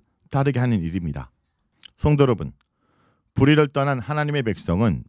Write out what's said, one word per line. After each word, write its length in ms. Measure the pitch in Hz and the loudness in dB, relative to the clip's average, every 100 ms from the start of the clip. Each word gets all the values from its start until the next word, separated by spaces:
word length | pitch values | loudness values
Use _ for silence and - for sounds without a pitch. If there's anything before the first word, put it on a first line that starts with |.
| - _ _ | -8 _ _
따르게 300 | 139 139 127 | -2 -2 0
하는 200 | 123 110 | 0 -2
일입니다. 520 | 82 90 85 71 64 _ _ _ _ _ - _ | -2 -4 -6 -8 -12 _ _ _ _ _ -20 _
성도 240 | 156 147 | 0 4
여러분, 300 | 135 107 67 - _ _ _ _ _ _ _ | 4 2 -4 -12 _ _ _ _ _ _ _
불의를 340 | - 135 151 151 | 2 4 4 2
떠난 300 | 143 139 135 | 0 -2 -2
하나님의 440 | 104 151 147 147 | -4 -4 -2 -2
백성은 600 | 113 95 - 87 113 67 | -2 -4 -2 0 0 -2